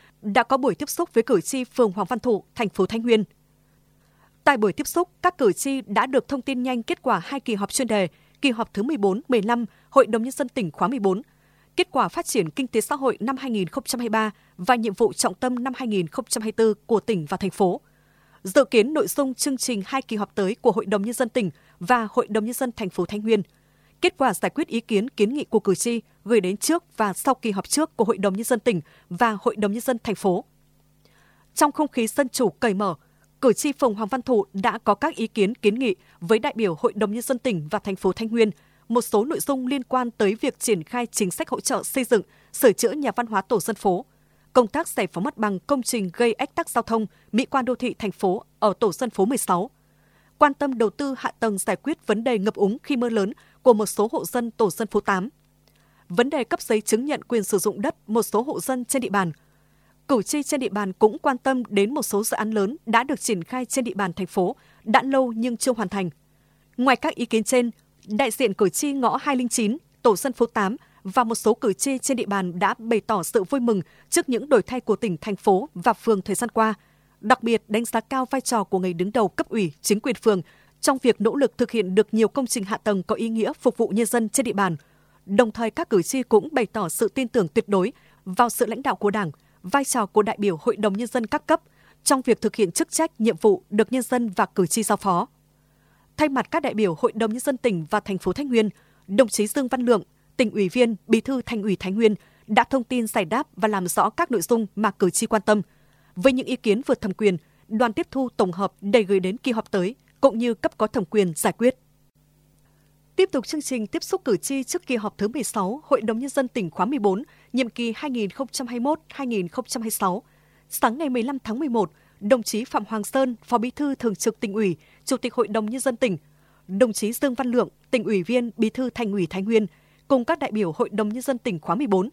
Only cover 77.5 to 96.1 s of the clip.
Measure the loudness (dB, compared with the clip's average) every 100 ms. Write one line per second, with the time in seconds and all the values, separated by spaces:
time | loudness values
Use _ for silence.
77.5 | 0 0 -2 0 -2 -2 -2 -2 -2 0
78.5 | -2 0 0 0 -2 -2 2 0 0 -4
79.5 | -2 -2 -2 0 0 0 0 2 2 0
80.5 | _ _ _ 0 2 2 2 2 2 0
81.5 | 0 -2 0 0 2 2 2 2 0 -2
82.5 | -2 -4 -4 0 0 0 -2 -2 -2 -2
83.5 | 0 0 2 0 2 2 0 0 0 -2
84.5 | 0 0 -2 _ _ _ _ -2 2 2
85.5 | 0 -4 -4 0 2 2 -2 2 2 2
86.5 | 0 -2 -2 -6 -2 -2 0 -2 0 0
87.5 | 0 0 2 0 -4 _ _ -4 0 0
88.5 | 0 -2 -2 -4 0 0 0 -2 -6 _
89.5 | _ -2 0 2 0 0 2 2 0 0
90.5 | 0 0 0 0 -2 -2 -4 -2 -2 0
91.5 | 0 _ _ _ _ 0 2 2 2 0
92.5 | 0 0 0 -2 0 -2 0 0 4 4
93.5 | 2 2 0 0 0 0 0 0 -2 -2
94.5 | 0 0 0 0 0 0 0 -2 _ _
95.5 | _ _ _ _ _ _